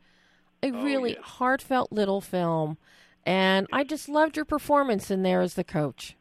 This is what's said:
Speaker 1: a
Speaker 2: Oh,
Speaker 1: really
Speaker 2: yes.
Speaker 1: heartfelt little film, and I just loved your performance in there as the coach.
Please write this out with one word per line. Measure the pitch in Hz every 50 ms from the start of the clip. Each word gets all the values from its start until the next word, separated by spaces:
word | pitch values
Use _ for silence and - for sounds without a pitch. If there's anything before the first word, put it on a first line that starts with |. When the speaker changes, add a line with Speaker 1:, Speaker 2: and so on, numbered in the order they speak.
| _ _ _ _ _ _ _ _ _ _ _ _
Speaker 1:
a | - 277
Speaker 2:
Oh, | 240 233
Speaker 1:
really | 269 285 277 269 247 233 -
Speaker 2:
yes. | -
Speaker 1:
heartfelt | - - - - 254 254 262 269 - - 262 247 - -
little | 208 214 202 196 196 196
film, | - - - 180 175 170 165 160 156 151 156 - _ _ - - - _ _ _ -
and | - 185 190 190 190 190 190 196 -
I | - 262 285
just | 262 311 277 - 285
loved | 294 302 311 320 -
your | 311 302
performance | - 311 285 - - 294 285 277 254 214 190 - -
in | 196 190
there | 190 185 185 180
as | 180 175 -
the | 190 175
coach. | - - 156 151 135 113 - - - - _